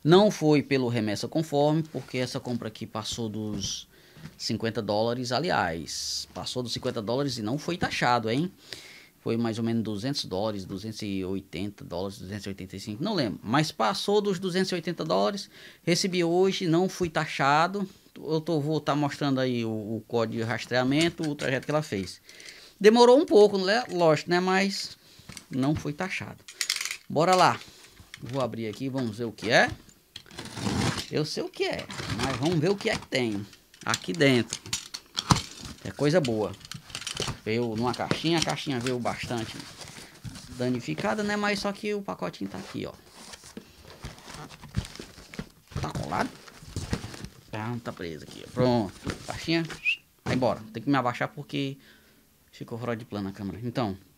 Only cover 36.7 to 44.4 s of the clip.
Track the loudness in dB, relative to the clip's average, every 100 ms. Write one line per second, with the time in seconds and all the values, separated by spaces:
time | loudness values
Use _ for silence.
36.7 | -16 -12 -10 -8 -6 -6 -6 -2 -2 0
37.7 | 0 0 0 -2 0 0 0 0 -4 -2
38.7 | -2 -2 -2 -2 -4 -4 -6 -6 -10 -14
39.7 | -16 -18 -18 -20 -16 -14 -14 -12 -4 -2
40.7 | -2 -4 -4 -2 -2 -2 0 0 -2 -2
41.7 | -4 -4 -6 -6 -8 -8 -6 -8 -10 -10
42.7 | -8 -8 -10 -20 -20 -20 -18 -18 -18 -20
43.7 | -20 -20 -16 -16 -16 -18 -16